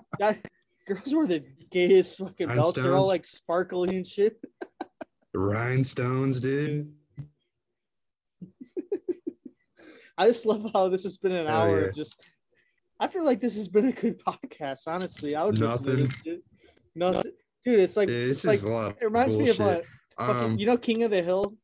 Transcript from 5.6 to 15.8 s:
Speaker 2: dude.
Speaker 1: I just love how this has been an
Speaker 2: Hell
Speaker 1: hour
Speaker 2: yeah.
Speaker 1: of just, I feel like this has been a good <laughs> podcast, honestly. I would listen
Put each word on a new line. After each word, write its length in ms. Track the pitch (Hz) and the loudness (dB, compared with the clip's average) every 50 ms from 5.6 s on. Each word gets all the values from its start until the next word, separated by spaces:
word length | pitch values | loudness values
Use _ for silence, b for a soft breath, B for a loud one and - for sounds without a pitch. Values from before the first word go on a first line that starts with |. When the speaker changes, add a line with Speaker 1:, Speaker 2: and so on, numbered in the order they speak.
| 117 123 127 131 131 131 - - 123 123 131 131 135 135 131 127 | -2 0 0 0 0 -2 -2 -4 -2 -2 0 0 0 0 -2 -2
Speaker 2:
dude. 500 | 120 131 135 143 147 151 147 147 147 147 - _ _ _ _ - 147 - _ _ _ _ _ _ _ _ _ _ _ _ _ _ _ _ _ _ _ _ _ _ 180 - _ - 262 - _ 381 - - - - - - - - _ 339 - - - - - _ _ _ B B B B B B B B B | -2 -2 -2 -2 -2 -2 -4 -6 -6 -10 -14 _ _ _ _ -16 -16 -16 _ _ _ _ _ _ _ _ _ _ _ _ _ _ _ _ _ _ _ _ _ _ -20 -20 _ -20 -20 -14 _ -12 -10 -8 -10 -8 -6 -8 -10 -8 _ -12 -12 -12 -16 -20 -20 _ _ _ B B B B B B B B B
Speaker 1:
I 100 | - 185 | 2 4
just 180 | 226 233 233 - | 4 4 2 0
love 240 | 220 208 214 208 220 - | -2 -2 -2 -2 -2 0
how 160 | 202 190 190 | 2 2 2
this 140 | 185 185 190 | 0 -2 -4
has 140 | 196 - | -6 -6
been 140 | - - 190 | -4 -4 -2
an 160 | 185 175 160 | -2 -2 -2
Speaker 2:
Hell 140 | 151 156 160 | 0 0 2
Speaker 1:
hour 180 | 165 - - - | 2 2 2 2
Speaker 2:
yeah. 80 | - | 0
Speaker 1:
of 80 | - - | -2 -4
just, 260 | 151 156 - - b b b b _ _ _ _ _ _ _ _ _ _ _ _ - | -6 -10 -12 -14 b b b b _ _ _ _ _ _ _ _ _ _ _ _ -6
I 80 | - | -6
feel 160 | 294 - 381 330 | -4 -2 0 0
like 160 | 302 254 190 | 2 2 2
this 160 | 247 240 196 | 0 -2 -4
has 140 | 208 214 175 | -4 -6 0
been 180 | 175 208 208 | 2 2 2
a 40 | 269 - | 2 0
good 260 | - - 233 180 - | 0 -2 -2 -2 -2
<laughs> 80 | - | -6
podcast, 600 | 185 - - - 262 - - 156 139 135 - - | -6 -6 -6 -10 -18 -12 -10 -8 -8 -8 -8 -8
honestly. 500 | 160 165 180 185 170 - - 147 147 147 | -6 -6 -6 -6 -8 -8 -8 -6 -4 -2
I 80 | 151 170 | -2 0
would 120 | 208 208 | 0 0
listen 280 | 110 113 113 117 127 | 0 0 0 0 -2